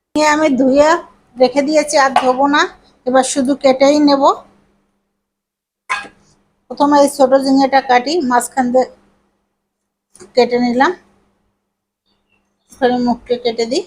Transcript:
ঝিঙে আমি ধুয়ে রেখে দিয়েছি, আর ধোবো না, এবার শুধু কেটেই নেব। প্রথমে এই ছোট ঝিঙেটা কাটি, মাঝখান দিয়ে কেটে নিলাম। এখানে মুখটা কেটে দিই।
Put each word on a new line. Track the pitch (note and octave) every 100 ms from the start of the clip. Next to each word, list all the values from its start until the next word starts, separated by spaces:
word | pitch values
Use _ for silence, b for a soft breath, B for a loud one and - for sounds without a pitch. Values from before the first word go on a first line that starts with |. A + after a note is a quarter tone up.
ঝিঙে | _ D4+ D4+
আমি | D4+ D#4 B3
ধুয়ে | C4 C4+ D4+ E4+ - _ _ -
রেখে | B3+ C4+
দিয়েছি, | C#4+ D#4 D4 D4+
আর | C4+
ধোবো | B3+ C4 B3+ C#4+
না, | D4 F#4 - b _ -
এবার | C4
শুধু | B3+ - B3+
কেটেই | C#4+ C#4 C4 C#4 D4
নেব। | D4 C4+ C#4+ A4 - _ _ _ _ _ _ _ _ _ _ _ _ _ _ - - _ _ _ _ _ _
প্রথমে | B3 D4 D4
এই | C#4+
ছোট | - C4 C4+
ঝিঙেটা | C4+ C4+ C4+ C4+
কাটি, | C4 B3 B3 E4+
মাঝখান | B3+ B3 A#3+ - B3
দিয়ে | B3+ B3+ - _ _ _ _ _ _ _ _ _ _ _ _ -
কেটে | - A#3+ A#3+
নিলাম। | B3 A#3+ C#4+ F4+ _ _ _ _ _ _ _ _ _ _ _ _ _ _ _ _ _
এখানে | - B3 B3
মুখটা | B3 A#3+ - A#3+
কেটে | A#3+ A3+ A3+
দিই। | C#4+